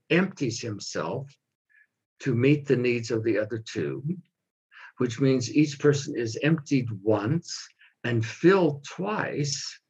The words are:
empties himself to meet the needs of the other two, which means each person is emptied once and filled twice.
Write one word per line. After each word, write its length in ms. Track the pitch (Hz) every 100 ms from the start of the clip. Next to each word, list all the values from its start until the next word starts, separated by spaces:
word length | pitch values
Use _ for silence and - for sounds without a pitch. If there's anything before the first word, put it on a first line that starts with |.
| _
empties 520 | 160 190 - 139 -
himself 680 | - 101 - 95 80 110 139 - _ _ _ _ _ _ _ _
to 120 | -
meet 320 | 117 131 147 -
the 120 | 123
needs 340 | 123 120 117
of 120 | 117
the 140 | 110 101
other 200 | 107 110
two, 460 | 110 110 73 67 147 180 - _ _ _ _ - - -
which 220 | 123 117
means 340 | 139 131 113
each 260 | 147 151 -
person 380 | 147 143 - 143
is 220 | 120 110
emptied 480 | 143 160 - 139 113 107
once 640 | 98 104 104 165 - - - _ _ _
and 220 | 120 120 110
filled 600 | - 170 196 170 143 -
twice. 920 | - 190 208 147 - 143 143 - - _